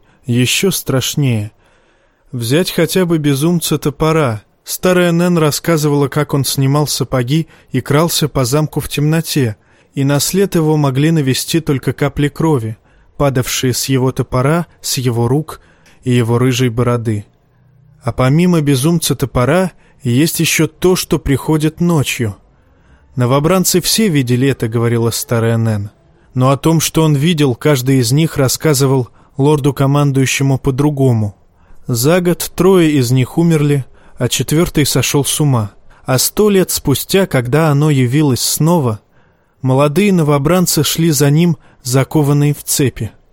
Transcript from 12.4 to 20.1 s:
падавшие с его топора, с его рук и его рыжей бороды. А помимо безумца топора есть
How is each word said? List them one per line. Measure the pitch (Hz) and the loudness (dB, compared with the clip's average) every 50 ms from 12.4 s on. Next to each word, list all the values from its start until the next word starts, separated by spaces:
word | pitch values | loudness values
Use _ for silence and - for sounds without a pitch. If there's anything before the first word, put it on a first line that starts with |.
| 160 160 156 131 110 110 113 - _ _ _ _ _ _ _ - | 0 0 0 0 -2 -4 -8 -10 _ _ _ _ _ _ _ -2
падавшие | 143 143 131 131 120 - - - - 127 120 | -2 0 0 0 -2 -4 -4 -2 -2 -2 -2
с | - - - | -2 -2 0
его | 135 131 127 131 | 0 0 0 0
топора, | 123 - 123 - - 127 123 135 156 175 165 - _ _ | -2 -2 -4 -4 -2 -2 0 0 0 0 -2 -6 _ _
с | - - - | -8 -8 -4
его | 143 123 127 113 113 120 117 | -2 -2 -2 0 0 0 0
рук | 127 151 151 - - - - _ _ _ _ - - _ - | 0 -2 -2 -4 -10 -20 -20 _ _ _ _ -20 -20 _ -2
и | 131 123 | 0 2
его | 120 117 110 120 117 | 2 2 2 0 2
рыжей | 123 131 127 117 127 127 | 2 0 0 0 0 -2
бороды. | 110 117 120 120 120 120 113 113 110 104 104 _ _ _ _ _ _ _ _ _ _ _ _ _ _ _ - | 0 0 0 0 -2 -2 -2 -4 -4 -4 -6 _ _ _ _ _ _ _ _ _ _ _ _ _ _ _ -8
А | 120 - | -6 -2
помимо | - 127 131 139 160 180 180 175 165 151 | 0 0 2 4 4 4 4 2 2 2
безумца | 139 143 127 127 160 175 165 - - 139 | 2 0 2 2 0 0 0 0 -2 -4
топора | - - 120 - 131 123 123 151 185 190 175 - - _ _ _ _ - | -4 -4 -4 -2 0 0 2 2 2 0 -2 -4 -10 _ _ _ _ -4
есть | 123 | 0